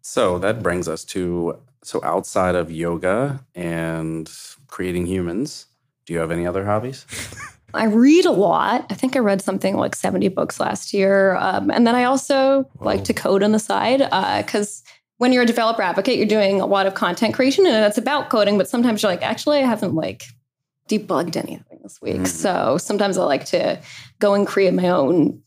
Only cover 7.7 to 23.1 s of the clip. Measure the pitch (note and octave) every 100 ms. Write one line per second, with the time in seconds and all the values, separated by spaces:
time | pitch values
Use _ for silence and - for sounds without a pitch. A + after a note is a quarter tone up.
7.7 | - A3+ G#3+ C4 E4 F4+ F#3+ G3 D#3+ -
8.7 | A#3+ - F#3+ C4 C4 G#3+ G3 - F#3+ F#3+
9.7 | G3 - - F#3+ F#3 G3+ F#3+ - - -
10.7 | F#3+ - G3+ F#3+ G3 F#3+ F#3 F#3 G3 -
11.7 | - A#3 B3 B3 C4+ - C4+ C4+ C4+ C4
12.7 | - - F#2+ G2 - - G3 G#3 G#3+ -
13.7 | G3 A3 C4+ C4+ F#3 - - - G#3+ G#3
14.7 | - - - _ _ B3 B3+ A#3 A#3 A3+
15.7 | A3+ F#3+ - G3 B3 G#3 G#3+ G3 G3 F#3+
16.7 | G3 G3 F#3+ F#3+ F3 A3 - C4 C4+ F#4
17.7 | A3 G#3 G#3+ A3+ D4 - A3+ G3+ G#3 F3+
18.7 | A#3+ A#3+ G#3+ G#3 F3 - A3+ - D4 C4
19.7 | G#3+ F#3+ D#3+ D#3 - - - _ _ _
20.7 | _ - G#3+ - D#3 E3+ - - - -
21.7 | - - - - - - - G3+ F3 G2+
22.7 | D3 - G3+ G3+